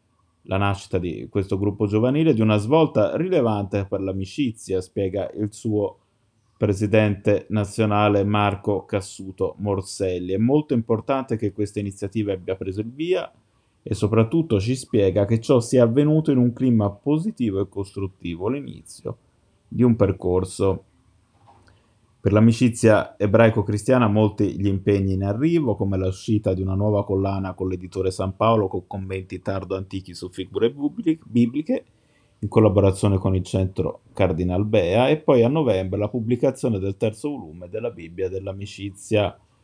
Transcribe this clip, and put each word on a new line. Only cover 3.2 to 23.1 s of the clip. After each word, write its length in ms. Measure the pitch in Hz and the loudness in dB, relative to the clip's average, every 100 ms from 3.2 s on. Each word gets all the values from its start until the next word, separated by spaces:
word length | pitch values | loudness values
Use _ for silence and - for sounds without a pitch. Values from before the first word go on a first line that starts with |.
| 180 175 117 104 98 101 | 0 2 2 0 -2 -4
per 160 | 98 98 | -4 -4
l'amicizia, 800 | 95 95 95 - 131 113 - 92 | -4 -4 -6 -4 -4 -4 -6 -6
spiega 500 | - 107 95 98 90 | -4 -4 -2 -2 -6
il 200 | - 107 | -6 -6
suo 460 | - 117 104 98 - _ _ _ _ _ - | -6 -4 -2 -2 -6 _ _ _ _ _ -4
presidente 880 | 104 95 107 107 107 101 - 101 - | -2 0 2 2 2 0 0 0 0
nazionale 760 | 107 98 - 107 104 107 101 | -4 -2 -2 0 2 4 2
Marco 600 | 101 104 104 101 - 98 - | 2 2 0 0 -2 -4 -2
Cassuto 720 | 101 - - 95 92 92 - | -6 -6 -14 -14 -4 -4 -4
Morselli. 720 | 101 95 95 - 95 90 90 | -2 -2 -4 -4 -4 -4 -4
"È 60 | 95 | 0
molto 360 | 117 147 151 | 2 2 2
importante 600 | 123 113 110 - 135 127 110 | -2 0 -2 0 -4 -2 -4
che 160 | 104 | -4
questa 300 | 101 104 110 | -4 -6 -4
iniziativa 500 | 101 98 98 110 101 | -6 -6 -6 -4 -2
abbia 240 | 92 90 95 | -4 -6 -6
preso 240 | 95 98 | -6 -6
il 140 | 110 | -8
via 360 | 135 165 180 - _ _ _ _ _ | -6 -2 -2 -4 _ _ _ _ _
e 100 | - | -8
soprattutto", 640 | 107 104 110 113 165 160 101 | -2 2 2 2 2 2 0
ci 200 | 104 131 | 0 -4
spiega, 480 | - 113 95 98 101 | 0 2 4 2 2
"che 160 | 113 | 0
ciò 180 | 113 131 | 2 2
sia 240 | 110 127 | 4 4
avvenuto 480 | 117 127 147 156 151 | 4 4 4 2 2
in 60 | 131 | 2
un 160 | 123 | 2
clima 380 | 120 131 113 101 | 2 2 4 2
positivo 680 | 101 139 156 202 220 233 190 | -2 -2 -2 -2 -2 -2 -2
e 80 | 95 | -4
costruttivo, 800 | 98 98 - 98 _ 85 85 101 | -6 -10 -8 -10 _ -10 -6 -4
l'inizio 720 | 143 139 - - - - - _ _ _ _ - | -4 -8 -16 -18 -14 -12 -14 _ _ _ _ -10
di 160 | 110 | 2
un 140 | 123 110 | 4 4
percorso." 840 | 98 - 90 90 - - 98 90 _ _ _ _ _ _ _ _ _ _ _ _ _ _ | 2 0 0 0 -2 -2 -2 -2 _ _ _ _ _ _ _ _ _ _ _ _ _ _
Per 160 | 101 104 | 2 6
l'amicizia 800 | 113 113 120 110 110 107 - | 6 4 2 4 4 4 2